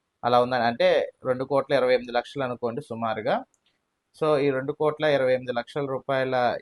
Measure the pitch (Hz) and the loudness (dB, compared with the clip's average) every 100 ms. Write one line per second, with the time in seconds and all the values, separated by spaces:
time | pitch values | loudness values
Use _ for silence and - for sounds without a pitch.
0 | _ _ 120 127 123 127 117 120 180 156 | _ _ 2 4 4 2 0 2 2 2
1 | - - 131 127 135 143 131 143 127 127 | 0 -4 -4 -4 0 -2 2 2 4 2
2 | 123 120 120 143 127 120 120 120 147 113 | 2 -4 -4 -4 -6 -4 -4 -6 -8 -6
3 | 113 110 110 208 269 _ _ _ _ _ | -4 -2 -2 -2 -4 _ _ _ _ _
4 | _ _ 156 147 143 131 135 147 151 147 | _ _ 0 2 2 0 -4 -2 -2 2
5 | 156 139 131 127 123 120 120 151 139 131 | 2 2 2 0 -2 -6 -6 -6 -4 -6
6 | - 135 131 127 120 95 | -2 -2 0 0 0 -2